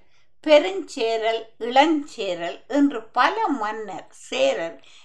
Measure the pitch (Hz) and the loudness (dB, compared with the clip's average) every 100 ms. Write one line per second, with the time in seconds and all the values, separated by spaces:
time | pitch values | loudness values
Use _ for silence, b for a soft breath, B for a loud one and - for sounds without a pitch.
0 | - - - - 302 302 370 392 294 - | -20 -20 -20 -6 4 4 4 -4 -8 -6
1 | 226 226 220 226 226 - 233 262 311 311 | -4 -2 -2 -4 -6 -10 0 4 4 2
2 | 285 - 196 170 170 196 - 277 277 240 | -4 -8 -6 -6 -6 -10 -4 0 0 0
3 | - 240 277 415 427 269 208 220 208 165 | -4 2 2 2 -2 -2 -4 -6 -10 -12
4 | - - - 247 269 220 165 - b b | -16 -20 -6 0 0 0 -6 -10 b b